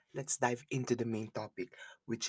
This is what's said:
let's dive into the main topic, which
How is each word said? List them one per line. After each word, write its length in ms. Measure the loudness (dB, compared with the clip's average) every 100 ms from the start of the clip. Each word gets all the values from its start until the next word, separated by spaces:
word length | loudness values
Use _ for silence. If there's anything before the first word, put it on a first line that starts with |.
| _
let's 220 | -6 0 4
dive 300 | 4 2 0
into 300 | -2 2 2
the 100 | 2
main 240 | 0 -2
topic, 400 | -6 -8 -6 -8 -8 -18 -16
which 240 | -6 -4